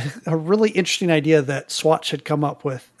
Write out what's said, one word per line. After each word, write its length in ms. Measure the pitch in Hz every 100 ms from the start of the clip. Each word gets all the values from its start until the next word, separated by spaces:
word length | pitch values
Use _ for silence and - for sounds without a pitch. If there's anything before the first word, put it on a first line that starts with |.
| 131
<laughs> 180 | - -
a 100 | 160
really 320 | 160 208 220
interesting 420 | 208 180 - 185
idea 300 | 160 147 156
that 280 | 135 139 -
Swatch 420 | - 156 151 -
had 120 | 147
come 220 | - 151 147
up 180 | 127
with. 260 | 147 127 - _